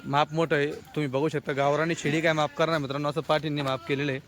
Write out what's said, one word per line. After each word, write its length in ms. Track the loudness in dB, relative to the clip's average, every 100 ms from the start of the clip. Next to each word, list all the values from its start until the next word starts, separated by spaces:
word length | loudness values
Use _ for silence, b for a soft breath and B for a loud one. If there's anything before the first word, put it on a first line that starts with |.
माप 280 | 0 0 2
मोठं 240 | 0 2 2
आहे, 100 | 0
तुम्ही 400 | -4 -8 -4 -2
बघू 220 | 0 0
शकता. 240 | -2 -4
गावरानी 420 | 0 2 2 0
शेळी 260 | 0 0 2
काय 120 | 2
माप 240 | 2 0 0
करणार 220 | 0 2
मित्रांनो, 300 | -2 -2 -2
असं 120 | -4
पाठींनी 420 | 0 0 2 -2
माप 240 | -2 -4 -2
केलेलं 240 | -2 0
आहे 80 | -4